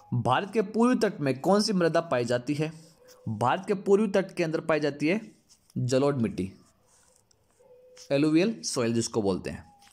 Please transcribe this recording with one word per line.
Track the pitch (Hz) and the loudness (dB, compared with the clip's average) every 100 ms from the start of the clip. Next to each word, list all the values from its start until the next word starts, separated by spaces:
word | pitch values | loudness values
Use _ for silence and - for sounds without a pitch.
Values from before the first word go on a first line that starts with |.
| - | -6
भारत | 123 117 127 196 | -2 2 0 0
के | 220 | -2
पूर्वी | 196 214 240 247 | -2 2 2 4
तट | 214 - | 0 0
में | 143 131 | -2 -2
कौन | 165 202 | 2 2
सी | 214 | 4
मृदा | 185 170 165 | 2 2 2
पाई | 165 127 117 | 0 -2 0
जाती | 123 123 | -2 -2
है? | 143 156 - - _ - - - | -4 -4 -6 -20 _ -20 -14 -10
भारत | 107 120 170 190 | -2 0 0 -2
के | |
पूर्वी | 196 196 202 220 | -4 2 2 4
तट | 196 190 - | 0 -2 -2
के | |
अंदर | 165 160 | -2 -2
पाई | 165 156 | 0 0
जाती | 147 143 151 | 0 0 0
है | 208 - - _ _ _ - | 0 -4 -20 _ _ _ -6
जलोढ़ | 123 127 143 139 | 0 2 2 2
मिट्टी, | 110 - 95 - _ _ _ _ _ _ _ _ _ _ _ - - - - | -2 -2 -8 -8 _ _ _ _ _ _ _ _ _ _ _ -20 -20 -20 -4
एलुवियल | 139 151 160 214 226 | 0 2 4 2 -2
सॉइल | - 135 117 | -6 -2 0
जिसको | 117 113 117 | 0 -2 -2
बोलते | 98 92 65 | 0 -2 -4
हैं, | - - - - | -12 -16 -20 -10